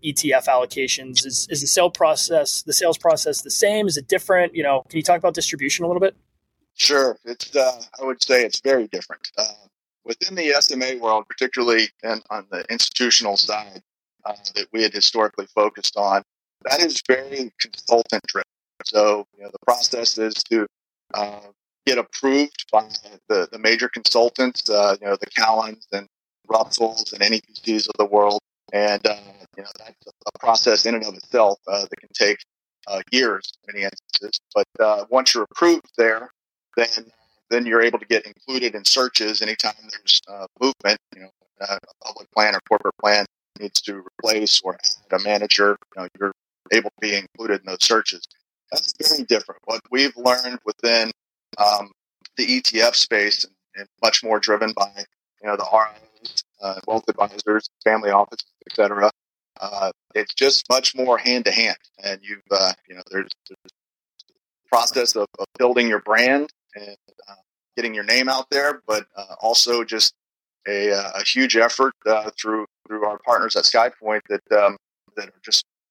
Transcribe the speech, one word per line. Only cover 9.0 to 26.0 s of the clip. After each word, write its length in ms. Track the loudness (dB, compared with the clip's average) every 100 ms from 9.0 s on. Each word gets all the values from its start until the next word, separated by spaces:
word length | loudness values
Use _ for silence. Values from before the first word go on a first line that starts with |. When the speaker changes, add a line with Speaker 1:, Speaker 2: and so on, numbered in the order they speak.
| -12 -14 -12 -6
Speaker 2:
Uh, 280 | -6 -8 _ _ _ _ -12
within 300 | -10 -8 -4
the 160 | 0
S 200 | 2 2
M 100 | 0
A 140 | -4 -2
world, 300 | 0 0 -2
particularly 640 | -4 -4 0 2 2 2 _
in, 180 | -6 -6 -8
on 160 | -12 -10
the 120 | -10 -6
institutional 680 | -2 -2 0 2 2 2 0
side, 460 | 0 -2 -8 -18 _ _ _ _
uh, 100 | -12 -10 -10 -10
that 120 | -6
we 120 | -2
had 100 | -2
historically 540 | 2 0 2 -2 -2 -4
focused 440 | 0 0 0 -6 -2
on, 260 | 0 0 -2 _ _ _ -4
that 120 | 0
is 200 | 0 -2 -2
very 460 | -2 -2 -8 -8 -8
consultant 640 | -8 -6 0 0 0 -4 -6
driven. 180 | -8 -8 _ _ -14 -2
So, 400 | 2 2 2 -4 _
you 80 |
know, 60 | -20
the 80 | -6 -2
process 520 | 0 -2 -2 -4 -2
is 180 | -4 -4
to, 320 | -2 -2 -2 _ _ _ _
uh, 260 | -6 -6 -8 -20 _ _ _ -2
get 120 | 0
approved 680 | -2 -4 0 2 0 -6 0
by 160 | 0 0 -10 -14 -12 -2
the, 220 | -2 -2
the 80 | -2
major 300 | 0 0 -2
consultants, 800 | -2 0 2 2 0 -2 -2 0
uh, 260 | 2 2 0
you 60 | -2
know, 100 | -4
the 60 | -4 0
Cowens 500 | 2 2 -2 -8 -10
and 160 | -10